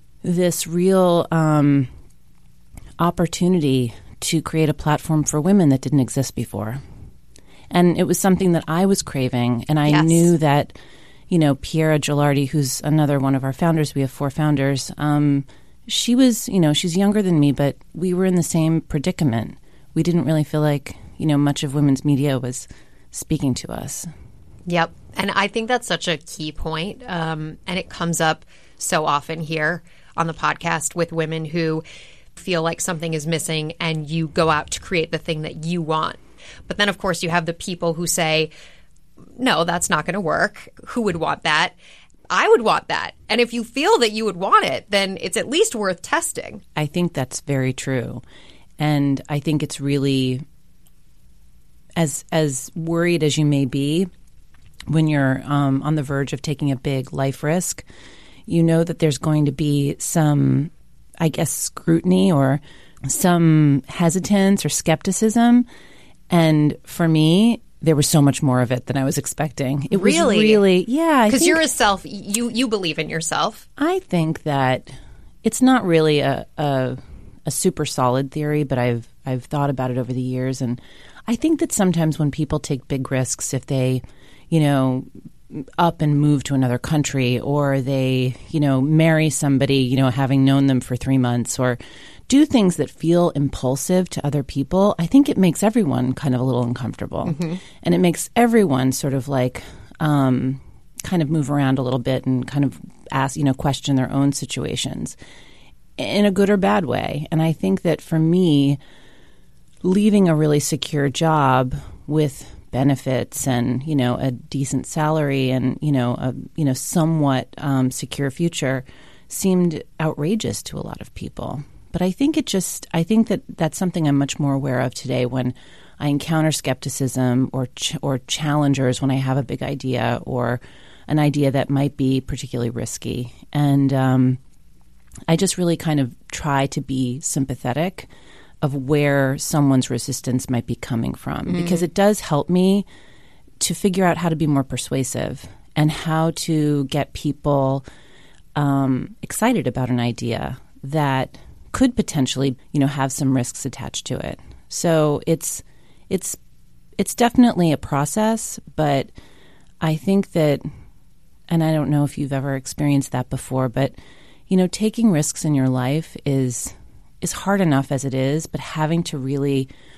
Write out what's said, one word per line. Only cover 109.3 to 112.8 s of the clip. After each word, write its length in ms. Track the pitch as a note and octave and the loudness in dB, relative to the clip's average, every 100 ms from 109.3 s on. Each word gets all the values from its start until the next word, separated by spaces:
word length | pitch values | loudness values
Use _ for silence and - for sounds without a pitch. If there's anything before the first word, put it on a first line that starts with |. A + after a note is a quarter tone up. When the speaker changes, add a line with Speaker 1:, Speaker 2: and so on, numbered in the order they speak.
| - - - - - | -20 -20 -20 -20 -6
Speaker 1:
leaving 460 | F3+ F#3+ G#3 G#3 F#3 | 0 2 4 4 4
a 60 | D#3 | 4
really 260 | D#3 D3 | 4 2
secure 480 | - C#3+ - D3 C#3 | 0 -4 -4 -2 -2
job 640 | C3 D#3+ D#3 C3+ C3 C3 C#3+ - - - | 0 2 2 4 2 2 -4 -10 -16 -4
with 420 | D3+ D3+ - - - - | 0 0 -4 -18 -20 -8
benefits 760 | A#2+ | 0